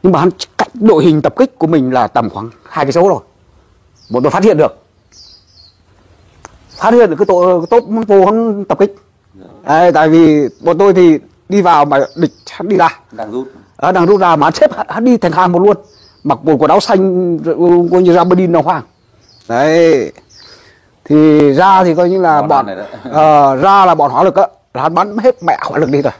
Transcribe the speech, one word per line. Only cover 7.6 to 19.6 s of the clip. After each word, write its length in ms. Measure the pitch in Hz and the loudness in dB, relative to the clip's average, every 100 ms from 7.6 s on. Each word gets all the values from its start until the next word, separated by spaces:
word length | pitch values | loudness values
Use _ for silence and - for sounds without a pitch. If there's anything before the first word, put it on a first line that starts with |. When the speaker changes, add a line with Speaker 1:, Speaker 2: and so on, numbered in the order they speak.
| 170 | 0
Speaker 1:
tốp 200 | 240 214 220 214 | -2 -2 -8 0
vô 180 | 196 185 | 2 2
hắn 400 | 220 233 202 196 | 0 -4 -6 -8
tập 140 | 156 | -4
kích. 160 | 202 - _ _ _ 98 92 - | -4 -4 _ _ _ -20 -20 -18
Đấy, 280 | - 156 180 | -4 0 2
tại 180 | 147 156 | 2 2
vì 380 | 165 160 151 131 _ | 4 4 2 -2 _
bọn 160 | 165 170 | -2 2
tôi 160 | 196 | 2
thì 260 | 180 175 156 - _ _ | 4 2 2 -4 _ _
đi 120 | 202 | -2
vào 240 | 165 160 147 | 2 2 2
mà 140 | 139 135 - | 0 -2 -4
địch 160 | 160 _ - | -6 _ -20
hắn 180 | - 175 | -14 -4
đi 80 | 185 | 0
ra. 220 | 165 - _ | -2 -4 _
Speaker 2:
Đang 200 | 113 107 | -16 -12
rút. 160 | 120 131 - _ - | -12 -12 -20 _ -6
Speaker 1:
Ờ, 160 | 156 | -2
đang 140 | 180 170 | 0 2
rút 140 | 202 | 2
ra 160 | 180 160 | 2 2
mà 100 | 151 | 0
hắn 80 | |
xếp, 200 | - 302 | 0 -2
hắn, 140 | - - | -2 -10
hắn 160 | 214 240 | -4 0
đi 120 | 240 | 0
thành 140 | 175 | 0
hàng 200 | 156 185 | -2 0
một 80 | 175 | 2
luôn. 180 | 202 202 - _ _ _ | 0 0 -6 _ _ _
Mặc 160 | 147 147 | -8 -4
bộ 120 | 151 143 | -2 0
quần 160 | 151 | 2
áo 80 | 180 | 0
xanh, 600 | - 196 190 180 180 165 156 147 175 175 170 | 0 0 0 -2 -4 -4 -4 -2 2 2 2
coi 100 | 180 | 2
như 120 | 180 | 2
ra 100 | 175 | 2
Berlin 280 | 175 185 180 | 2 0 0
nó 100 | 170 | 0
hoang. 220 | 156 165 - _ _ _ _ _ - | -2 -6 -8 _ _ _ _ _ -8
Đấy. 640 | 117 | -2